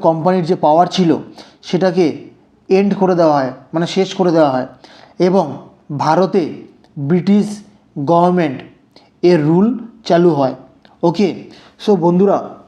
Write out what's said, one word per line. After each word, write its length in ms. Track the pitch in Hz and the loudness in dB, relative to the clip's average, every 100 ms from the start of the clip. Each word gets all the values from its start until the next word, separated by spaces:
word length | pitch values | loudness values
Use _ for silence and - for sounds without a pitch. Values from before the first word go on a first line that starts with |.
| 170 | 0
কোম্পানির 380 | 160 170 185 160 | -2 0 0 -2
যে 60 | 180 151 | 0 2
পাওয়ার 220 | 160 180 - | 2 0 0
ছিল 160 | 170 127 - - - _ - | 0 0 -4 -20 -20 _ -6
সেটাকে 360 | 170 185 170 156 - - - _ _ - | -2 0 0 0 -2 -14 -20 _ _ -2
এন্ড 220 | 190 202 185 | 0 0 0
করে 120 | 185 175 | 0 2
দেওয়া 160 | 160 147 | 2 2
হয়, 120 | 127 - - | -2 -8 -10
মানে 120 | 160 165 185 | -6 -4 -2
শেষ 140 | 190 - | -2 -2
করে 120 | 180 160 | 0 2
দেওয়া 160 | 147 127 | 2 0
হয়, 120 | 127 - - - - - 180 | -6 -14 -20 -20 -14 -2 0
এবং 180 | 190 151 123 - _ - 143 | 0 -2 -8 -18 _ -10 -4
ভারতে 400 | 139 165 185 202 135 - - _ _ - 139 | 0 2 2 0 -2 -8 -18 _ _ -8 -2
ব্রিটিশ 360 | 180 196 208 - - - _ _ - 139 | 0 2 2 0 -8 -18 _ _ -6 0
গভর্নমেন্ট 460 | 170 175 180 156 127 - - _ - _ _ 175 | 2 2 2 -2 -6 -14 -20 _ -20 _ _ 2
এর 100 | 170 147 | 2 2
রুল 180 | 170 220 262 - - - | 2 2 -2 -10 -12 0
চালু 220 | 170 175 147 | 2 4 2
হয়। 160 | 131 127 - _ _ _ 170 | -2 -4 -16 _ _ _ -2
ওকে, 200 | 170 190 117 - - - - | 0 -2 -4 -14 -20 -20 -8
so 80 | 226 190 170 | -2 0 2
বন্ধুরা 320 | 175 202 147 - - | 2 2 0 -6 -16